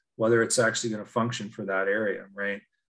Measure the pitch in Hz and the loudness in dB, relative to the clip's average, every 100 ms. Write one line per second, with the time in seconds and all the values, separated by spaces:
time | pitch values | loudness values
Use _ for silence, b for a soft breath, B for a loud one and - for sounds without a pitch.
0 | _ - 113 117 113 - 113 113 120 107 | _ -2 2 4 4 2 2 0 -4 -6
1 | 101 120 117 120 101 - 98 95 98 104 | -4 -2 -2 -2 -8 -8 -4 0 0 0
2 | 107 - - 98 101 101 - _ _ | 0 -4 -8 -8 -6 -6 -12 _ _